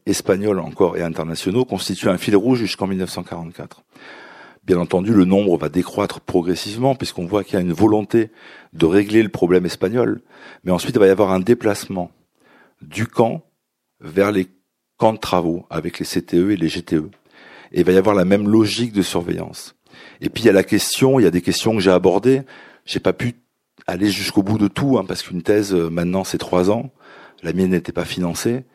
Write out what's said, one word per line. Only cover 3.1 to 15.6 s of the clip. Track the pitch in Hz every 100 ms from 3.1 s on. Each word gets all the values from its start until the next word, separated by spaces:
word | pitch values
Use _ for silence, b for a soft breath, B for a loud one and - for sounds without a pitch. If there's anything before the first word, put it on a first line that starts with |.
| -
quarante-quatre. | 87 87 82 - - - _ B B B B B B B -
Bien | 87
entendu, | 82 92 98
le | 107 92
nombre | 98 101 82
va | 73
décroître | 82 87 - 101 -
progressivement, | - 92 85 85 104 107 131
puisqu'on | 127 - - 85
voit | 104
qu'il | 92 101
y |
a |
une | 90
volonté | 80 107 107 101 117 110 B B B B
de | - 82
régler | 98 101 107
le | 110
problème | - 90 90 87
espagnol, | - 95 123 113 104 B B B B
mais | 90
ensuite | 87 - 120
il |
va | 95
y |
avoir | 98 98
un | 92
déplacement | 92 120 110 104 - 98 87 _ _ b b b b b
du | - 87 113
camp | - 113 160 - _ _ _ _ _
vers | 80 85 98
les | 104 92 _ _ _ _ _
camps | 113
de | 110
travaux | - 90 85 87